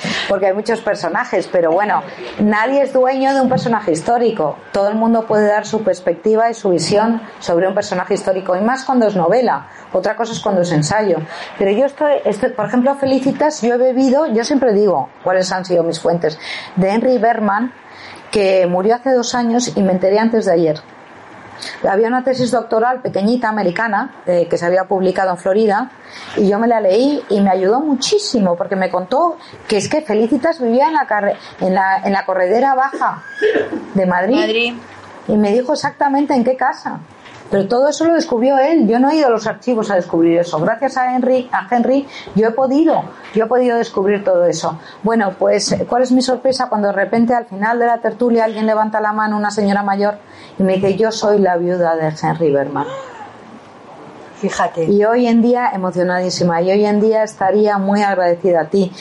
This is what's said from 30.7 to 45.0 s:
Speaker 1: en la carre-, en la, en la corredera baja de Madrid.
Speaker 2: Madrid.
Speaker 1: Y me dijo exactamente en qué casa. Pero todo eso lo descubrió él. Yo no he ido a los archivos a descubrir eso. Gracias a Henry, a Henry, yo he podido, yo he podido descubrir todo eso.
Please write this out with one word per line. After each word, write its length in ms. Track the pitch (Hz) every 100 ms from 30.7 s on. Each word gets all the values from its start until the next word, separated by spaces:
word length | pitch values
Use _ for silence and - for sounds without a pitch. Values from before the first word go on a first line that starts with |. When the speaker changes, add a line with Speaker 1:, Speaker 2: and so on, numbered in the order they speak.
| 240 302
Speaker 1:
en 60 |
la 140 | 302 262
carre-, 280 | 208 202 - - -
en 140 | 185
la, 240 | 190 190 190
en 100 | 190
la 120 | 196 190
corredera 500 | 190 180 214 269 262
baja 480 | 269 - 240 - - - 214 - - - - 196
de 100 | 185
Madrid. 300 | 180 190 294
Speaker 2:
Madrid. 340 | 220 226 240 240 - - - - -
Speaker 1:
Y 80 | 214
me 160 | 208
dijo 220 | 226 254
exactamente 600 | 294 302 - 285 277 294 262
en 80 |
qué 120 | 233 254
casa. 440 | 254 320 - 165 - - - - -
Pero 160 | 196 196
todo 200 | 240 285
eso 180 | 285 320
lo 80 |
descubrió 460 | 330 - 233 262 269
él. 280 | 277 330 214
Yo 120 | 233
no 100 | 269
he 60 | 311
ido 100 | 269
a 40 |
los 160 | 220 220
archivos 420 | 208 - 226 208
a 60 | 190
descubrir 420 | 175 170 170 170
eso. 220 | 170 156
Gracias 380 | 175 226 262 262
a 180 | 254 254
Henry, 340 | 247 254 254
a 160 | 190 - 247
Henry, 320 | 240 269 277 - - 202
yo 140 | 220
he 20 |
podido, 500 | 226 262 277 320 233 160 - -
yo 120 | 208 220
he 20 |
podido 280 | 247 247 233
descubrir 480 | 220 - 196 202
todo 220 | 196 180 175
eso. 320 | 160 165 160 - -